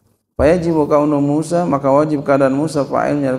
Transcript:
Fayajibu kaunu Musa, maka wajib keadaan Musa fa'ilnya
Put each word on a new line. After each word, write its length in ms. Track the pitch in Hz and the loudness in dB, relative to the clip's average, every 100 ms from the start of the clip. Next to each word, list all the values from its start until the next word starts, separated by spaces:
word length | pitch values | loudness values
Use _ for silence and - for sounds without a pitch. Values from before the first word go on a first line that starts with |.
| _ _ _ - | _ _ _ 0
Fayajibu 480 | 135 175 165 160 147 | 2 2 0 0 2
kaunu 320 | 151 151 143 | 2 2 0
Musa, 480 | 143 147 156 170 175 | 0 0 -2 -2 -2
maka 240 | 139 139 | -2 2
wajib 320 | 139 151 151 | 2 2 -2
keadaan 320 | 147 139 139 135 | 0 2 2 0
Musa 240 | 156 156 | -2 -2
fa'ilnya 560 | 127 123 117 147 135 | -2 -2 -2 -2 -2